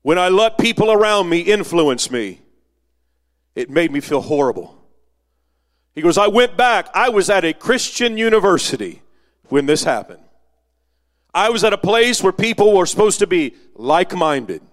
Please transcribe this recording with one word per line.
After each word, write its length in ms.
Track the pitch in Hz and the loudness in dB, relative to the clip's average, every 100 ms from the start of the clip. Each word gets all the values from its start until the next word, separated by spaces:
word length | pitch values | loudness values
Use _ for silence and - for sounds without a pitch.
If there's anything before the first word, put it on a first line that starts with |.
When 160 | 143 180 | 0 0
I 120 | 185 | 2
let 280 | 190 220 - | 2 2 0
people 340 | 233 - 220 | -2 0 2
around 380 | 214 214 208 175 | 4 4 2 0
me 100 | 170 | -2
influence 720 | 175 208 165 170 151 123 - | 0 0 0 0 2 0 -4
me, 300 | 123 101 90 _ _ _ _ _ _ _ _ _ _ _ | -6 -6 -12 _ _ _ _ _ _ _ _ _ _ _
it 140 | - 123 | -10 -4
made 220 | 143 165 | -2 -2
me 100 | 143 | -4
feel 200 | - 143 | -4 -4
horrible." 540 | - 147 135 101 82 - _ _ _ _ _ _ _ _ _ _ _ | -2 0 0 -2 -12 -20 _ _ _ _ _ _ _ _ _ _ _
He 60 | - | 0
goes, 160 | 160 180 | 2 4
"I 100 | 208 | 2
went 280 | 208 247 | 2 0
back. 320 | - 247 214 - | 2 2 0 -2
I 160 | 185 247 | -2 0
was 200 | 208 185 | 0 2
at 140 | 196 | 0
a 80 | 165 | 0
Christian 680 | 156 - 254 - - 240 220 | -4 -2 -2 -2 -4 -4 -2
university 840 | 226 220 196 170 - 117 101 - _ _ _ _ _ | 0 2 2 0 -2 -6 -10 -14 _ _ _ _ _
when 160 | 139 | -2
this 180 | 143 151 | 0 -2
happened. 400 | - 117 98 87 _ _ _ _ _ _ _ _ _ _ _ | 0 -4 -8 -20 _ _ _ _ _ _ _ _ _ _ _
I 160 | 170 214 | -2 -2
was 160 | 226 | 0
at 80 | 214 | 0
a 40 | 202 | 0
place 460 | 185 226 240 233 | 0 2 0 0
where 80 | - | -2
people 420 | - 226 226 208 | -2 -4 2 4
were 120 | 196 | 4
supposed 340 | 170 - 208 180 | 2 0 0 0
to 80 | 202 | -2
be 280 | 175 139 - - | -2 -2 -8 -20
like-minded. 840 | - 120 160 190 185 156 143 107 80 _ | -12 -2 0 0 -2 -2 -2 -6 -14 _